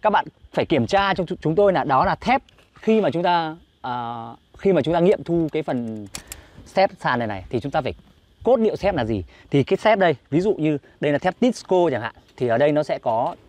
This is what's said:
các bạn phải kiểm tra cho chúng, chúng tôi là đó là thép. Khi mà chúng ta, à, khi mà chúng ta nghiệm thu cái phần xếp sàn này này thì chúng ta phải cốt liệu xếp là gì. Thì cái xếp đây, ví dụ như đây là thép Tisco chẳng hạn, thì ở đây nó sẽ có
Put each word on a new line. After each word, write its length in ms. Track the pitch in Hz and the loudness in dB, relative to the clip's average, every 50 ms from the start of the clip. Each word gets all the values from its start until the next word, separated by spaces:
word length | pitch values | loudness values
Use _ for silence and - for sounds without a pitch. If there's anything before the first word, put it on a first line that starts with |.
| - | 0
các 60 | 214 | 2
bạn 160 | 202 190 - - - _ _ - - | 0 0 -2 -2 -10 _ _ -8 -4
phải 120 | - 127 | -4 -2
kiểm 220 | - 170 143 120 110 | 0 2 0 0 2
tra 260 | - 196 196 196 190 | 2 0 2 2 0
cho 100 | - 180 - | -2 -2 -6
chúng, 100 | 123 113 | -6 -4
chúng 140 | - 151 160 | -2 -2 2
tôi 180 | 165 202 202 185 | 4 4 4 4
là 100 | 156 131 | 2 0
đó 220 | 151 139 131 170 | 2 2 2 2
là 100 | 190 170 | 2 0
thép. 260 | - - - 247 277 - _ _ _ _ _ _ | -2 0 0 0 0 -2 _ _ _ _ _ _
Khi 280 | - - - 220 220 | -8 0 2 2 4
mà 100 | 202 156 | 2 2
chúng 120 | 120 165 175 | 0 0 0
ta, 320 | 180 175 170 165 160 156 170 - _ _ _ | 0 0 0 0 -4 -8 -12 -18 _ _ _
à, 460 | _ 131 123 123 120 117 120 117 117 117 117 - _ _ _ - | _ -8 -6 -6 -6 -8 -10 -10 -12 -14 -16 -20 _ _ _ -4
khi 160 | - 202 190 | 0 2 2
mà 80 | 165 | 2
chúng 120 | 127 151 165 | 2 0 0
ta 60 | 175 | 2
nghiệm 240 | 170 180 208 - 139 | 4 2 2 2 0
thu 240 | - 170 170 165 151 | -4 -2 -2 -2 -2
cái 120 | - 151 143 | -2 -4 -4
phần 440 | - 151 123 120 113 110 107 104 101 - - - - - - - - - - - | -4 -4 -4 -4 -6 -8 -10 -12 -14 -16 -18 -18 -16 -20 -20 -20 -20 -20 -20 -20
xếp 240 | - - - 190 196 - - | -6 0 2 2 2 0 -4
sàn 200 | - 160 131 120 | -4 -2 -2 -2
này 80 | 120 110 | -2 -4
này 160 | 104 95 92 - | -6 -10 -12 -6
thì 100 | - 120 | -6 -6
chúng 120 | - 143 | -6 -4
ta 100 | - - | -4 -4
phải 120 | 131 127 90 - - _ _ _ _ _ _ _ - | -4 -4 -8 -10 -16 _ _ _ _ _ _ _ 0
cốt 160 | - 247 254 | 0 2 2
liệu 160 | 220 214 - | 2 0 -2
xếp 200 | - - 196 196 | 0 -2 -2 -2
là 100 | 156 120 | 0 -2
gì. 180 | 107 113 101 87 - - - - - | -2 -2 -4 -4 -8 -16 -20 -18 -2
Thì 120 | - 143 131 | 0 0 2
cái 140 | - 196 185 | 2 0 0
xếp 220 | - 220 220 202 | 2 2 2 4
đây, 160 | 190 170 151 117 _ _ | 4 2 2 0 _ _
ví 120 | - 151 | -2 0
dụ 120 | 180 214 180 | 2 2 0
như 240 | - 151 156 151 139 _ - _ _ | 0 0 -2 -2 -2 _ -12 _ _
đây 120 | - 147 | -2 0
là 60 | 147 143 | 0 0
thép 220 | - 185 185 _ | 0 -2 -2 _
Tisco 500 | - 254 220 - - - 190 180 175 165 | 0 0 0 -2 -4 0 2 2 2 2
chẳng 100 | 135 117 | 0 -2
hạn, 140 | 113 117 - - _ _ _ - | -6 -8 -10 -12 _ _ _ -4
thì 100 | 131 120 | -2 0
ở 100 | 113 117 | 2 2
đây 140 | 139 151 | 2 2
nó 120 | 151 147 151 | 2 2 0
sẽ 160 | - 160 135 | -2 -4 -6
có 360 | - 131 113 110 127 160 175 - _ | -4 -2 -2 -2 -2 -4 -6 -10 _